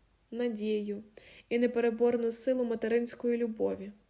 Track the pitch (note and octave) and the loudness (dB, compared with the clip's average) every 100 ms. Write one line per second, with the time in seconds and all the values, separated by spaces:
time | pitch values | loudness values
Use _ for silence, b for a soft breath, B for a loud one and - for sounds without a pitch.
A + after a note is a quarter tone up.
0 | _ _ - A3+ A#3+ G#3+ G#3+ G#3+ G#3 G3+ | _ _ -12 -4 -2 -2 -2 -2 -2 -8
1 | A3 B B B B A#3+ A#3+ A#3 A#3 A3+ | -10 B B B B 2 2 2 0 4
2 | A#3+ A#3+ A#3 A3+ - B3+ A#3+ A3+ A3+ A#3 | 2 4 0 -2 0 0 0 0 0 0
3 | A#3+ - A#3+ A#3+ A#3 A3 G3 F#3+ G3 G#3 | 0 -4 0 0 0 0 -2 -2 -8 -16
4 | _ | _